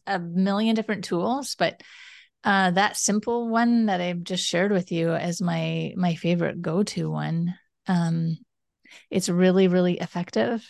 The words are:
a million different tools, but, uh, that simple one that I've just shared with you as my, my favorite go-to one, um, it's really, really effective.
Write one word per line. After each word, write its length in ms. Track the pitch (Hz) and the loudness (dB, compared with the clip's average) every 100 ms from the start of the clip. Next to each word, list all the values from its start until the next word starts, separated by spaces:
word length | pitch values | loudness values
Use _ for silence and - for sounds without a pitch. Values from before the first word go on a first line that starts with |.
| - | -4
a 140 | 190 | -4
million 560 | 170 175 190 202 220 220 | -2 0 2 2 2 0
different 300 | 220 202 180 | -2 -4 -2
tools, 500 | 175 202 262 262 - | -2 0 -2 -4 -2
but, 260 | 175 - - - - - - _ | -2 -4 -18 -20 -20 -20 -20 _
uh, 280 | 220 196 185 | 2 4 4
that 260 | 175 208 - | 4 2 0
simple 500 | - 208 240 240 233 | 0 0 0 -4 0
one 380 | 226 233 240 220 | 2 4 4 2
that 160 | 185 | 0
I've 200 | 175 175 | -2 -4
just 240 | 170 180 - | -4 -4 -2
shared 280 | 170 202 | 0 2
with 180 | 196 180 | 2 0
you 220 | 170 165 | -2 0
as 280 | 165 175 170 | 0 -2 -2
my, 520 | 175 165 160 165 160 - | -2 -2 -2 -2 -4 -2
my 200 | 180 165 | -2 0
favorite 460 | 170 175 160 170 | 0 0 0 -2
go-to 480 | 170 165 208 - 78 | -2 -2 -2 -2 -4
one, 460 | 107 151 165 170 180 _ _ - | -4 -4 -2 -4 -6 _ _ -2
um, 500 | 180 165 165 165 165 - _ _ _ _ - _ | 0 0 0 -2 -4 -10 _ _ _ _ -20 _
it's 200 | - 185 | -4 0
really, 400 | 175 185 185 185 | 4 4 6 4
really 280 | 180 180 175 | 4 2 0
effective. 680 | 170 180 180 - 240 233 - | -4 -6 -4 -2 -2 -2 -8